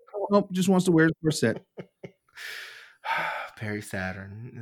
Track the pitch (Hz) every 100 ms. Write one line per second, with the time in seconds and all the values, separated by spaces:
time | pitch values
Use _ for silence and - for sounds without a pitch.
0 | _ 208 196 202 196 185 185 185 180 160
1 | 160 - 156 - 117 - _ - - _
2 | - _ _ - - - - - - _
3 | - - - - - - 110 104 - 98
4 | 92 98 98 104 120 117